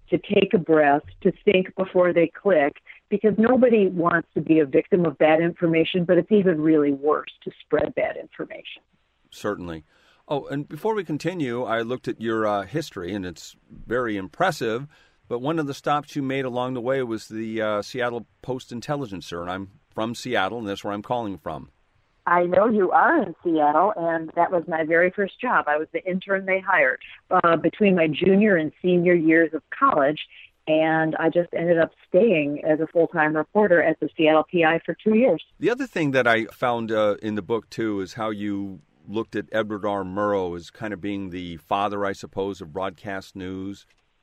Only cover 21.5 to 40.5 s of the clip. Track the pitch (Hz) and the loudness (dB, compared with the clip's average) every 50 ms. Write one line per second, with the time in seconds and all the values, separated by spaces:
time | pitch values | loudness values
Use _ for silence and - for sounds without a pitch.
21.5 | 78 73 - - _ _ _ _ _ _ _ _ _ _ _ 180 175 175 180 175 | -10 -10 -12 -16 _ _ _ _ _ _ _ _ _ _ _ 2 2 2 2 2
22.5 | 175 180 202 240 226 208 190 170 - 165 185 233 330 330 220 180 160 - - 180 | 4 4 4 4 4 2 2 4 4 4 4 4 4 2 0 -2 -6 -6 -2 0
23.5 | 165 156 147 147 147 156 180 208 214 175 170 165 165 165 160 156 - 170 170 170 | 2 2 2 4 4 4 2 2 0 -2 -2 -2 -2 -2 -4 -4 -2 0 0 2
24.5 | 185 175 160 180 165 160 165 151 165 165 175 180 180 - 202 185 - - - 254 | 0 -2 -2 -2 -4 -4 -2 2 2 4 4 2 2 -2 -4 -6 -6 -6 -2 0
25.5 | 214 165 147 147 147 151 160 - - 160 - 185 180 185 - 202 196 190 196 190 | 0 2 2 2 0 -2 -2 -4 -6 -6 -4 -4 -4 -4 -2 -2 -2 -2 0 0
26.5 | 185 190 190 190 190 170 147 127 127 - - - - - _ - 180 185 175 170 | -2 -2 0 0 2 2 2 2 0 -2 -8 -18 -20 -20 _ -2 0 2 4 4
27.5 | 165 156 156 170 - - 214 202 185 180 165 160 151 - 170 185 190 196 214 220 | 4 2 2 0 0 2 4 4 4 4 2 2 0 0 2 4 4 4 4 4
28.5 | 196 165 156 151 - _ - 180 180 175 170 180 180 175 156 160 160 165 165 151 | 4 2 0 -2 -4 _ 0 2 2 4 4 4 4 4 4 4 4 4 4 2
29.5 | 160 147 - _ - - - 277 - 151 139 143 156 156 - - - - - - | 0 -6 -10 _ -2 0 2 2 4 4 2 2 0 -2 -8 -14 -18 -20 -20 -20
30.5 | _ _ _ - 180 156 156 160 160 160 160 160 156 - 160 165 160 175 175 175 | _ _ _ 0 0 2 2 2 2 2 2 0 0 0 0 0 2 0 0 -2
31.5 | - - 170 170 175 165 160 160 - _ _ _ - 180 214 240 185 156 147 143 | -4 -2 0 2 2 2 2 0 -4 _ _ _ 2 4 4 4 4 2 0 -2
32.5 | 147 143 - 160 156 147 160 156 - 175 165 156 - 170 151 151 156 156 156 - | -4 -4 0 0 0 0 0 0 0 2 2 2 2 0 0 0 0 -2 -4 -2
33.5 | - 202 214 202 175 170 147 160 160 - - 147 - - 160 151 156 156 151 - | 0 2 4 4 4 4 4 2 0 -2 -4 -6 -2 2 4 4 4 4 2 2
34.5 | - 175 165 156 165 165 - - 175 - - 214 220 220 247 262 170 160 - _ | 0 0 2 2 2 0 -2 -6 -10 -4 0 2 4 4 4 4 2 0 -4 _
35.5 | _ - 143 185 240 254 277 240 - 196 160 143 131 131 120 120 113 113 110 - | _ -4 -2 -2 -2 -2 -4 -6 -4 -2 0 2 2 2 4 4 4 2 0 -4
36.5 | - - - 123 120 117 113 107 113 107 107 104 101 - - 110 107 104 92 82 | -6 -4 -2 -2 -2 -2 -2 -2 0 2 2 2 2 0 -4 -6 -4 -4 -4 -4
37.5 | 117 110 104 _ - - 117 110 107 98 95 87 - 120 110 110 107 101 101 104 | -4 -4 -4 _ -8 -4 -4 -2 -2 -4 -6 -6 -8 -8 -6 -6 -6 -6 -6 -6
38.5 | 101 98 101 98 95 82 - _ _ _ _ 90 98 107 113 - - 110 95 - | -4 -6 -6 -8 -12 -16 -20 _ _ _ _ -8 -6 -6 -6 -6 -6 -8 -6 -4
39.5 | - 110 110 104 107 101 92 104 101 101 95 92 90 101 104 104 101 98 92 90 | -4 -4 -4 -4 -4 -6 -4 -2 -2 -4 -4 -6 -4 -2 -2 0 0 0 -2 -4